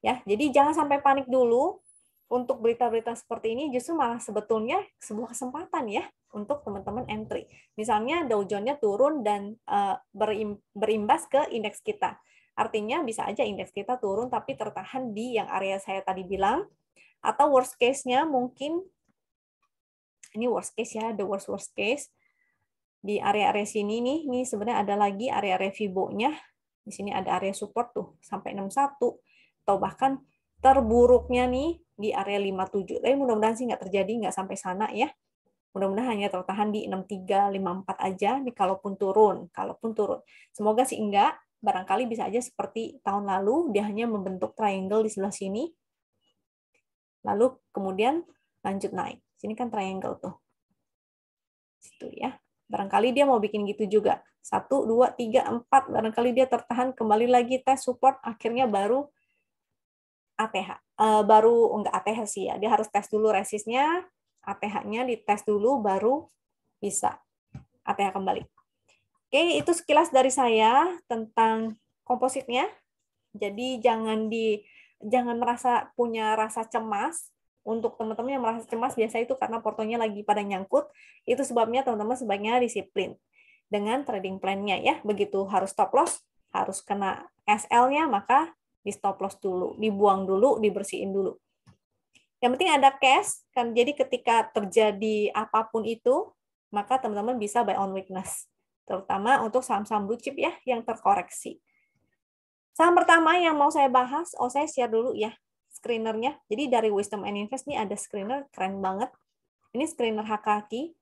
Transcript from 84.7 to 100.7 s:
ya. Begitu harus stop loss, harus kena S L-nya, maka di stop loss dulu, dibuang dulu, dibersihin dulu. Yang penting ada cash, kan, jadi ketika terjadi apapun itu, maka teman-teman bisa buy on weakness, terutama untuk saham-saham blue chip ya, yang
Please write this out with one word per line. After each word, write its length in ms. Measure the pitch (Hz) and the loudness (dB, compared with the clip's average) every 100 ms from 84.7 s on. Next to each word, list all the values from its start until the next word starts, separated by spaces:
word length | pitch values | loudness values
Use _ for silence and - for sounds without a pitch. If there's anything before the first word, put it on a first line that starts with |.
| 185 | 2
ya. 160 | - - 208 | 0 0 -2
Begitu 400 | 202 202 196 196 | -2 0 -2 0
harus 240 | 196 190 | 0 0
stop 240 | - 196 | 0 2
loss, 320 | 262 330 - _ _ _ | 4 2 -2 _ _ _
harus 320 | - 190 196 | -4 -4 -6
kena 480 | - 202 196 - - _ - | -6 -4 -2 -4 -12 _ 0
S 240 | 208 - | 0 4
L-nya, 400 | 240 254 285 320 | 4 6 4 2
maka 400 | 202 - 262 330 _ _ _ | 0 4 4 4 _ _ _
di 80 | - | -10
stop 320 | 196 196 190 | -4 -4 -2
loss 160 | 196 - | -8 -4
dulu, 400 | 196 180 180 - | -4 -2 -4 -2
dibuang 480 | 220 196 202 190 185 | -2 4 4 4 2
dulu, 320 | 190 262 226 | 4 4 6
dibersihin 560 | 214 196 196 185 196 | 2 0 -6 -6 -4
dulu. 240 | 196 190 - _ _ _ _ _ _ _ _ _ _ | -2 -2 -4 _ _ _ _ _ _ _ _ _ _
Yang 160 | 254 254 | -2 0
penting 140 | 349 | 2
ada 160 | 294 269 269 | 6 6 6
cash, 480 | 269 285 403 - _ | 4 4 2 -10 _
kan, 160 | 254 233 233 | -4 0 2
jadi 160 | 226 | 2
ketika 560 | 285 262 240 - 226 226 | 0 -2 -2 2 2 2
terjadi 800 | 226 202 226 214 196 220 214 208 208 | -4 0 4 2 2 -2 0 0 -2
apapun 480 | 220 220 226 226 214 | 0 -2 0 -4 -4
itu, 480 | 226 247 294 440 _ _ _ _ | -2 2 2 0 _ _ _ _
maka 240 | 208 202 254 | -6 0 0
teman-teman 400 | 247 202 214 254 | 0 -2 -2 -2
bisa 240 | 208 240 | 0 0
buy 160 | 208 190 | 0 0
on 160 | 196 | -2
weakness, 560 | 190 190 185 185 - - _ _ _ - | -4 -8 -10 -8 -12 -14 _ _ _ -8
terutama 560 | 190 196 196 214 269 220 | -8 -4 -2 2 2 2
untuk 160 | 254 | -2
saham-saham 480 | 247 226 214 214 202 | 0 -4 0 -4 -2
blue 80 | 240 | -6
chip 160 | 277 | -6
ya, 160 | 277 302 - | -4 -4 -4
yang 160 | - | -4